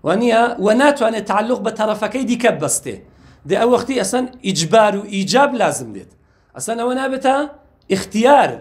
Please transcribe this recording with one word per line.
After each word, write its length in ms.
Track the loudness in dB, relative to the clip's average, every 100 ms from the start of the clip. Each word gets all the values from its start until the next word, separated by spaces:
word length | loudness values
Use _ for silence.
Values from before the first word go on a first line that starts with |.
وانە 380 | -2 0 2 2 2 0
و 40 | 0 4
ناتوانێت 440 | 2 2 0 -2 -2
تعلق 260 | -2 0 -2
بە 80 | -4 -2
تەرەفەکەی 460 | -2 -2 -4 -4 -2
دیکە 200 | 2 0 0
بەستێ. 340 | -4 -4 -6 -12 -16 _ -20 _ -4
دێ 80 | 0
ئەو 100 | 2
وەختی 220 | 2 0 -4
ئەسەن 220 | -2 -2 -4 -6 -4
ئیجبار 460 | -4 2 4 4 0
و 60 | -6
ئیجاب 360 | -6 0 2 2 2
لازم 300 | -2 -2 -10
دێت. 160 | -16 -18 _ _ _ _ -14
ئەسەن 200 | -8 -4
ئەوە 140 | -2 -2
نابێتە 360 | -4 0 0 0 -2 -10 _ _ _
ئیختیار، 600 | -4 -2 2 6 6 4 -2